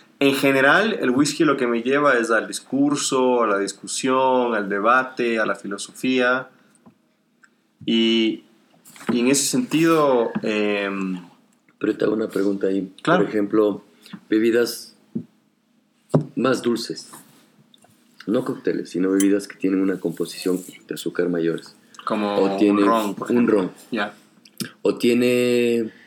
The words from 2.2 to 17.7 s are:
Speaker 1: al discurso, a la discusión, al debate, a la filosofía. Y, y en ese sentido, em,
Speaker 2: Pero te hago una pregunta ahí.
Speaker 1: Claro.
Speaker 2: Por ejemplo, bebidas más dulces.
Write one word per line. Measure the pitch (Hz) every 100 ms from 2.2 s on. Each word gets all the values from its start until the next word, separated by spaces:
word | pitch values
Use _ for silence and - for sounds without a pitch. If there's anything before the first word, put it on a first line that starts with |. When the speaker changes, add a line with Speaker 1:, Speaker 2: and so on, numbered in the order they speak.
| 110
Speaker 1:
al | 110 98
discurso, | 98 - 135 143 143 - 135 127 120
a | 110
la | 98
discusión, | 98 - - - 131 131 131 127 120 107
al | 98
debate, | 101 110 127 131 - 120 113
a | 104
la |
filosofía. | 98 98 101 - - 127 127 123 127 131 _ _ _ - _ _ _ _ _ _ _ _ _ -
Y, | 117 113 113 110 - - _ _ _ - - -
y | 120
en | 123
ese | 139 -
sentido, | 127 123 147 165 160 143 123 113 -
em, | 110 107 104 104 101 98 95 90 87 _ _ _ _ _
Speaker 2:
Pero | 104 104
te |
hago | 107
una | 110 107
pregunta | 95 98 98 98
ahí. | 95 95 -
Speaker 1:
Claro. | - 180
Speaker 2:
Por | 165
ejemplo, | 107 101 110 104 95 - _ - - -
bebidas | 110 113 117 113 - - _ _ - - _ _ _ _ _ _ _ _ 156 143
más | - 127 110
dulces. | 120 117 - - - - - _ _ _ _